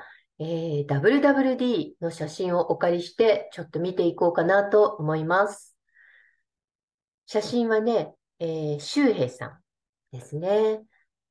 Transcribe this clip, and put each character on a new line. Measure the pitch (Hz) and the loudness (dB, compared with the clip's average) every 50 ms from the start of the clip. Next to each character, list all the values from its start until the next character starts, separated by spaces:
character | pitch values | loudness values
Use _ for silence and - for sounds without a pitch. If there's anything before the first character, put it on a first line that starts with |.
| - - - _ _ _ _ - | -12 -18 -20 _ _ _ _ -10
え | 156 160 170 160 165 170 151 143 143 | -8 -6 -6 -4 -4 -4 -4 -4 -2
ー、 | - | -2
ダ | 143 139 | -2 2
ブ | 151 208 | 4 4
ル | 269 285 | 4 4
ダ | 285 285 | 4 4
ブ | 277 269 262 | 4 4 2
ル | 262 254 - | 0 0 0
デ | 254 | 0
ィ | 247 233 180 | 0 0 -2
ー | 147 - - _ | -2 -6 -8 _
の | 165 170 | -8 -6
写 | 165 - 160 151 | -6 -6 -8 -8
真 | - - 190 180 175 | -6 -6 -4 0 0
を | 180 170 - | 0 0 0
お | 170 - | -2 0
借 | - 175 175 175 | 0 0 0 0
り | 175 | -4
し | - - | -4 0
て、 | - 226 220 196 - - - - | 2 4 4 4 2 0 -6 -12
ち | - | -14
ょ | 160 | -12
っ | - | -8
と | - 156 | -6 -6
見 | 170 185 180 | -4 -4 -2
て | - | 0
い | 175 170 170 | 0 0 0
こ | - 185 175 | 2 0 2
う | 170 | 2
か | - 165 | 2 2
な | 175 190 202 202 202 | 4 4 2 4 4
と | 208 208 208 | 4 4 4
思 | - - - 156 156 156 | 4 2 -2 -4 -2 -2
い | 156 156 | -2 0
ま | 160 180 190 202 202 | 0 2 2 2 0
す。 | - - - - _ _ _ _ _ _ _ _ _ _ _ _ _ _ _ _ _ _ _ _ _ _ _ _ _ _ _ _ _ _ _ - | -4 -10 -18 -20 _ _ _ _ _ _ _ _ _ _ _ _ _ _ _ _ _ _ _ _ _ _ _ _ _ _ _ _ _ _ _ -6
写 | - 214 208 | -4 -4 -4
真 | - 247 240 233 226 | -2 -2 -2 0 0
は | 220 214 | 0 0
ね、 | 220 240 233 202 156 - - _ _ _ _ - | 2 2 0 0 -2 -4 -10 _ _ _ _ -8
え | 170 165 160 160 156 151 147 147 | -6 -6 -4 -4 -4 -4 -6 -6
ー、 | |
周 | - - - 285 285 254 208 | -8 -4 0 2 2 4 2
平 | 175 135 120 | 2 -2 -4
さ | - - 117 | -4 -8 -12
ん | 113 - _ _ _ _ _ _ _ _ _ _ _ | -14 -14 _ _ _ _ _ _ _ _ _ _ _
で | - 123 | -18 -18
す | - - 147 147 | -14 -12 -10 -6
ね。 | 170 185 202 214 220 214 214 214 220 _ _ _ _ _ _ _ _ _ | -2 0 2 2 2 0 0 -4 -8 _ _ _ _ _ _ _ _ _